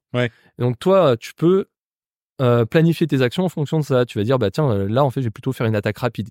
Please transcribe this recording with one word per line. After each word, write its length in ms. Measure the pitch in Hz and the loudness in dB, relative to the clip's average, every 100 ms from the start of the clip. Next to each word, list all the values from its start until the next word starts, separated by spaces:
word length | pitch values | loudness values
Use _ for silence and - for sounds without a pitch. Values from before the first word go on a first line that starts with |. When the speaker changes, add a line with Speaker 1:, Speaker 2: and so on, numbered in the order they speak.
| _ | _
Speaker 1:
Ouais. 180 | 123 120 - _ - | -2 -2 -6 _ -4
Speaker 2:
Et 40 | |
donc, 160 | 123 123 | -4 -2
toi, 380 | 185 190 160 120 | 2 4 4 0
tu 140 | - | -4
peux, 320 | - 160 190 - _ _ _ _ _ _ - | -2 2 2 -2 _ _ _ _ _ _ -2
euh, 240 | 127 120 | 2 2
planifier 420 | 113 165 165 160 156 | 2 2 2 2 0
tes 160 | 139 | 0
actions 220 | 127 - | 0 0
en 40 | 180 | -4
fonction 300 | - 147 160 | -4 -4 -2
de 60 | |
ça. 200 | 143 131 | 0 0
Tu 140 | 123 110 | 0 -2
vas 60 | |
dire, « 140 | 104 131 | -2 0
Bah, 120 | 104 | 0
tiens, 180 | - 151 | 0 0
euh, 180 | 101 98 | 0 0
là, 160 | 113 | 0
en 60 | 143 | 0
fait, 100 | 139 | -2
je 60 | 120 | -6
vais 40 | |
plutôt 220 | - - | -6 -8
faire 140 | 131 117 | -4 -2
une 100 | 107 | -2
attaque 220 | 107 104 | -2 -4
rapide 300 | 123 - 101 | -6 -6 -10